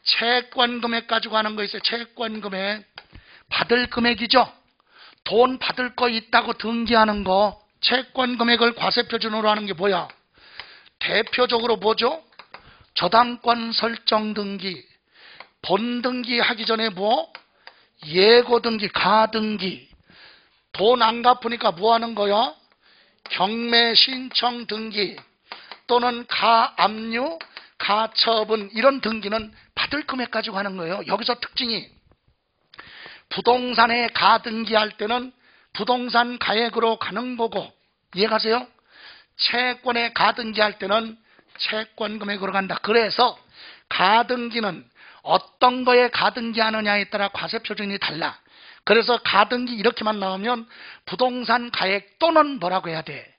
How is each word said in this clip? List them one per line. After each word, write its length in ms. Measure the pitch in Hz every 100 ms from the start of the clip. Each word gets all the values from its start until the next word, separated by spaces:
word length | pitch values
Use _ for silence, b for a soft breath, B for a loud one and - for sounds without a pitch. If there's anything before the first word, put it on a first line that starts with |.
채권 760 | - - 226 247 240 269 240 240
금액 260 | 233 233 233
가지고 300 | 226 226 220
하는 200 | 214 214
거 80 |
있어요. 160 | 202 208
채권 580 | - 233 233 - 226 220
금액. 440 | 202 190 196 214 - - b b b b b
받을 380 | - - 240 240
금액이죠. 640 | - 233 214 226 254 220 - _ _ b b b b
돈 340 | - 208 254 262
받을 360 | - - 247 -
거 120 | 247
있다고 460 | 226 220 233 220
등기하는 720 | 226 214 233 220 226 214 208
거. 360 | 190 190 208 - _ _
채권 560 | - 254 247 262 254 240
금액을 380 | 233 240 233
과세 320 | 233 190 240 233
표준으로 400 | 233 226 214 214
하는 180 | 214 202
게 60 |
뭐야? 360 | 165 202 180 151 - _ B B B B B B _
대표적으로 760 | - 190 226 - 247 240 233 208
뭐죠? 460 | 202 220 233 320 _ - - B B B B
저당권 800 | - 175 226 240 240 240 233 226
설정 600 | 226 233 226 - 220 214
등기. 500 | 214 202 196 190 160 _ _ _ B B B B B
본등기 760 | - 196 240 240 240 254 240 240
하기 260 | 214 233 226
전에 220 | 226 220
뭐? 420 | 180 208 269 330 - b b b b b _ 151
예고 540 | 170 208 240 240 240
등기, 280 | 233 220 208
가등기. 1000 | - 180 214 220 220 214 214 190 - - _ b b b b b b b
돈 280 | - 202 247
안 200 | 226 233
갚으니까 480 | 240 254 226 233 226
뭐 220 | 165 214
하는 200 | 226 233
거야? 400 | 214 202 202 269 - _ b b b b b _
경매 640 | - 190 226 233 233 233
신청 720 | 214 - 262 262 - 240 240 226
등기 500 | 214 226 202 185 - _ _ B B B B -
또는 400 | 240 247 240 240
가압류, 1120 | - 208 226 247 - 190 214 226 233 285 330 B B B B
가처분 920 | - 208 220 - - 226 214 220 202
이런 260 | 220 262 269
등기는 520 | 214 220 196 220 214 b b
받을 280 | - - 285 302
금액 240 | 262 240
가지고 280 | 220 220 196
하는 180 | 202 190
거예요. 260 | 165 196 175
여기서 320 | 202 226 240
특징이 480 | - - 240 214 - _ _ _ _ _ _ _ _ B B B B B B
부동산에 800 | - 233 247 247 226 226 240 233
가등기할 840 | - 190 226 240 220 220 220 214 -
때는 360 | 240 247 254 _ b b b
부동산 680 | - 208 247 247 233 240 247
가액으로 600 | - 208 233 233 226 220
가는 380 | - 190 254 247
거고, 360 | 226 196 - _ _ _ _
이해가세요? 520 | 175 220 220 220 226 247 _ B B B B B -
채권에 760 | - 240 247 247 254 240 233
가등기할 680 | 233 208 233 220 214 208 208
때는 400 | 190 214 226 220 b b b -
채권 600 | - 214 220 - 214 214
금액으로 340 | 202 202 190
간다. 260 | 196 190 170
그래서 540 | - 233 214 - 240 - _ B B B B
가등기는 1000 | - 185 220 226 247 240 226 208 151 123 B B B
어떤 640 | - 190 - _ 247 254
거에 260 | 254 247 247
가등기하느냐에 920 | - 202 226 233 226 220 220 208 202 196
따라 180 | 208 202
과세 300 | - 165 226
표준이 380 | - 202 202 196
달라. 400 | - 156 151 - B B B B
그래서 320 | - 214 220 233
가등기 560 | - 196 214 247 247
이렇게만 460 | 233 208 240 214 214
나오면 480 | 190 190 214 240 226 B B B -
부동산 640 | 185 254 247 226 240 240
가액 480 | - 190 202 - _
또는 400 | 330 320 294 269
뭐라고 300 | 170 190 180
해야 120 | 160
돼? 300 | 160 135 -